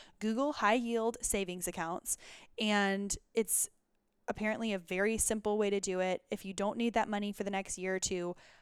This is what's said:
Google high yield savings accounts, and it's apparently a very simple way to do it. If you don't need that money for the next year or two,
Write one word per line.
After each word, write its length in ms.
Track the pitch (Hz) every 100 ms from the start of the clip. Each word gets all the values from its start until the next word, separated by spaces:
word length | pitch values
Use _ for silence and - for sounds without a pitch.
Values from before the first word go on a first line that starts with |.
| - -
Google 340 | 214 220 285
high 200 | 294 208
yield 440 | 240 233 233 226 226
savings 460 | - 208 185 180 175
accounts, 500 | 180 165 180 - - - - - -
and 560 | 214 208 196 196 202 - _
it's 360 | 226 214 - - _ _ _ _ _ -
apparently 460 | 214 214 220 226
a 60 | 196
very 380 | 170 185 202 220
simple 400 | - 220 208 214
way 120 | 202
to 120 | 196
do 180 | 196 185
it. 220 | 185 185 -
If 140 | 208 190
you 80 |
don't 240 | 185 202 226
need 160 | 233
that 160 | 226 214
money 240 | 208 202
for 100 | 202
the 80 | 196
next 260 | 196 190 -
year 180 | 185 185
or 40 |
two, 360 | - 180 175 180 - -